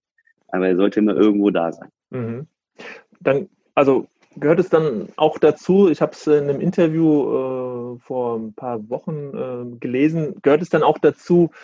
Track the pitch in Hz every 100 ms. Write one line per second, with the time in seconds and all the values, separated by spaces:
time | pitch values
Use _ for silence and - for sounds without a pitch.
0 | _ _ _ _ _ 92 95 90 101 107
1 | 107 80 107 101 101 87 82 - - _
2 | _ 127 113 117 156 _ _ - - -
3 | _ _ 143 139 - _ _ - 139 127
4 | - _ _ - 147 170 175 165 156 107
5 | - - 156 - 156 147 - 190 196 143
6 | 156 - - 147 143 139 170 185 165 160
7 | 160 147 113 131 131 127 127 123 123 120
8 | - 127 120 113 110 107 127 117 107 127
9 | - 156 143 123 127 123 120 120 127 127
10 | 151 165 147 - 139 147 175 160 135 156
11 | 151 - - 175 165 -